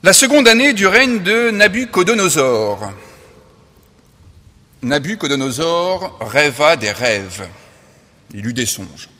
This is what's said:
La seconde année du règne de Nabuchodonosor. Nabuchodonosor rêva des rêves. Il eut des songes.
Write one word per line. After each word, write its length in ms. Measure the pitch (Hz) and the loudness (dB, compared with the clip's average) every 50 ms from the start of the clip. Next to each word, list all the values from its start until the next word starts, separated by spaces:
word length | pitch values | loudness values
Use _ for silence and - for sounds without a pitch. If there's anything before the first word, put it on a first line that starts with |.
| - | 4
La 120 | 180 190 | 4 4
seconde 340 | - 269 254 285 302 262 233 | 4 4 4 4 6 6 6
année 240 | 226 226 262 294 269 | 4 6 4 2 2
du 140 | 196 196 | 2 2
règne 360 | 190 190 226 269 254 240 220 175 | 2 4 2 2 2 0 -2 -2
de 280 | 185 214 226 240 233 | 0 0 0 0 0
Nabuchodonosor. 1400 | 220 202 208 208 185 233 262 226 - 190 180 175 240 220 196 180 - 156 139 131 123 110 110 104 104 98 107 113 117 - - - - - - - - - _ _ _ _ _ _ _ _ _ _ _ _ _ _ _ _ - - - - _ - _ _ _ _ _ _ - | 2 2 2 2 2 -2 -6 -2 0 0 2 2 2 0 0 0 2 2 2 2 2 0 0 -2 -4 -6 -8 -12 -12 -16 -20 -20 -20 -20 -20 -20 -20 -20 _ _ _ _ _ _ _ _ _ _ _ _ _ _ _ _ -20 -20 -20 -20 _ -20 _ _ _ _ _ _ -6
Nabuchodonosor 1400 | 120 139 147 131 175 220 214 - 143 139 135 131 135 120 123 160 165 170 170 175 180 185 180 185 - - - 110 | -4 -4 -4 -4 -6 -8 -6 -4 -4 -2 -2 -2 -4 -4 -4 -2 -2 -2 -2 -2 -2 -4 -4 -6 -10 -10 -10 -12
rêva 540 | 113 104 139 147 147 123 123 147 156 170 | -2 0 2 2 2 0 2 2 2 2
des 160 | 147 110 104 104 | 2 0 -6 -4
rêves. 540 | 107 123 123 110 101 98 92 87 95 98 87 90 - - - _ _ _ _ _ _ _ _ _ _ _ _ - | -2 -2 -2 -2 -2 -4 -8 -12 -14 -14 -16 -16 -20 -20 -20 _ _ _ _ _ _ _ _ _ _ _ _ -16
Il 140 | 104 101 | -10 -8
eut 80 | 117 120 | -8 -4
des 100 | 131 120 | -4 -4
songes. 460 | 101 - - 95 82 71 - - - _ _ | -4 -4 -8 -10 -16 -16 -20 -20 -20 _ _